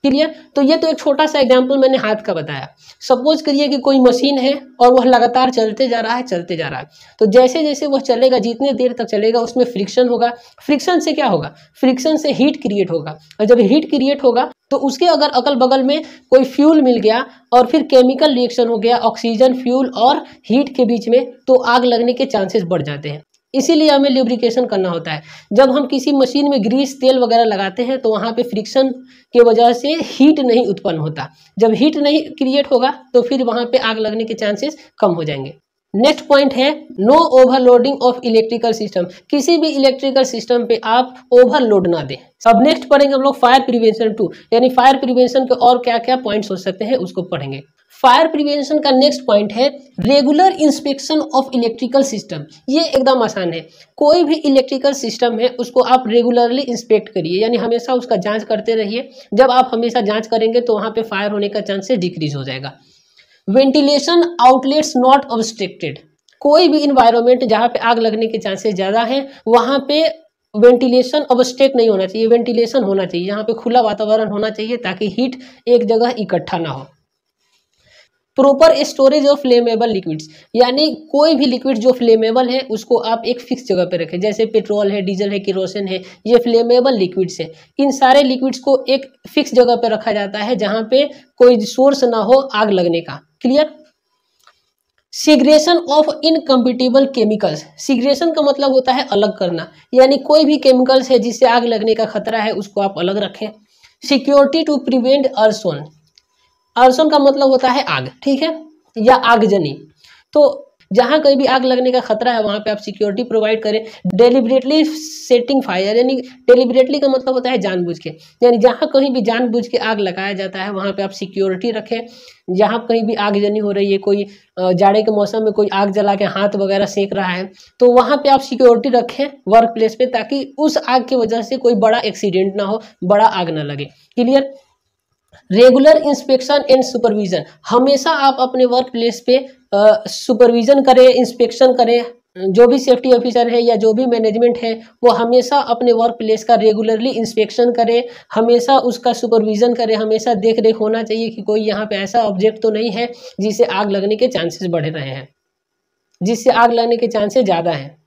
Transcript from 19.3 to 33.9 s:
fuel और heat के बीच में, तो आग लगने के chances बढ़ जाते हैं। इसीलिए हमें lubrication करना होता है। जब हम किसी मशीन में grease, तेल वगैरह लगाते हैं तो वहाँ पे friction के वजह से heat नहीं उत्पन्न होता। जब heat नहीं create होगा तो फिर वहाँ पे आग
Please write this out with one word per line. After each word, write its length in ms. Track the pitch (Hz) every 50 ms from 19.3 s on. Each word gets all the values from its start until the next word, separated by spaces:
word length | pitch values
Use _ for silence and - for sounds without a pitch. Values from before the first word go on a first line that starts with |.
| 226 208 262 262 254
fuel 360 | 254 - 247 247 262 262 247 -
और 280 | - 226 262 294 302 - - - _ _
heat 300 | - 208 269 285 - -
के 100 | - 247
बीच 240 | 214 240 220 - 226
में, 160 | 233 254 262 247 -
तो 260 | _ _ - 262 254 -
आग 200 | 233 240 254 240
लगने 280 | 247 240 226 240 240 247
के 120 | 240 -
chances 360 | 220 - 208 190 185 - 208 180
बढ़ 160 | 165 180 170 139
जाते 260 | 147 147 143 151 151
हैं। 140 | 147 151 - _ _ _ _ _ -
इसीलिए 360 | 269 269 320 339 302 311 302
हमें 200 | 285 277 277 277
lubrication 560 | 254 269 254 226 247 226 - 233 233 254 247
करना 240 | 240 214 196 185 180
होता 220 | 175 170 160 170
है। 100 | 156 147 - - - - _ _ 202
जब 180 | 214 277 262
हम 140 | 254 294 277
किसी 240 | 254 277 269 - 302 285
मशीन 360 | 269 262 254 - 285 285 285
में 140 | 285 262 196
grease, 320 | 226 226 269 277 254 269 -
तेल 180 | 247 262 262 262
वगैरह 240 | 247 226 233 233 233
लगाते 380 | 226 208 190 196 190 185 - 247
हैं 140 | 240 269 262
तो 100 | - 226
वहाँ 220 | 214 202 190 233 226
पे 100 | 240 240
friction 440 | 247 - 214 208 - - 269 269 262 247 - - _ _ _ _ _ _
के 80 | 240
वजह 320 | 233 233 220 220 233 240 240
से 200 | 240 - 285 311 330 -
heat 360 | - - - 262 294 311 294
नहीं 240 | 269 247 226 240 240
उत्पन्न 320 | - 196 - - 196 165 160
होता। 280 | 151 156 156 151 131 - _ _ _ _ _
जब 160 | - 226 226 220
heat 240 | - 254 269 -
नहीं 240 | 294 285 285 294 311 311 -
create 400 | - - 269 254 262 285 277 -
होगा 180 | 277 240 247 269 269 - - _ -
तो 80 | 247
फिर 220 | 240 - 277 254 254
वहाँ 220 | 233 226 240 240
पे 120 | 233 247 254
आग 200 | - 220